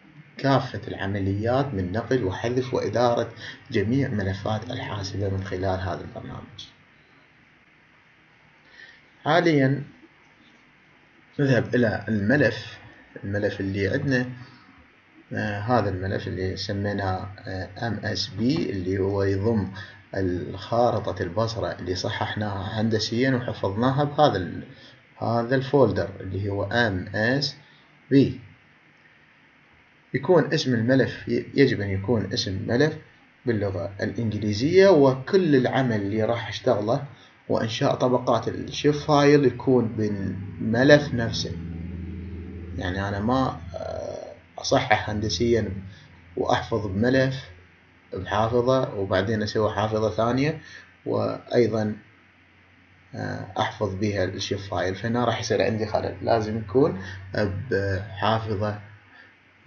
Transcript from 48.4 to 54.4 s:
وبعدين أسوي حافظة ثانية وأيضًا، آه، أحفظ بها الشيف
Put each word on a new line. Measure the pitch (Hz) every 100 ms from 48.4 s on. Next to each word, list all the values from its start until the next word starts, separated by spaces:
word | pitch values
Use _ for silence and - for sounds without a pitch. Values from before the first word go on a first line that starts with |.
| 113 123 123 131 127 104
وبعدين | 95 95 101 110
أسوي | 107 110 104
حافظة | 101 107 110 110
ثانية | - 117 127 147 156 - - - _ 117
وأيضًا، | 113 107 107 - 123 110 110 107 107 - _ _ _ _ _ _ _ _ _ _ 107
آه، | 104 101 104 -
أحفظ | 110 - 104 95
بها | 107 101
الشيف | 92 98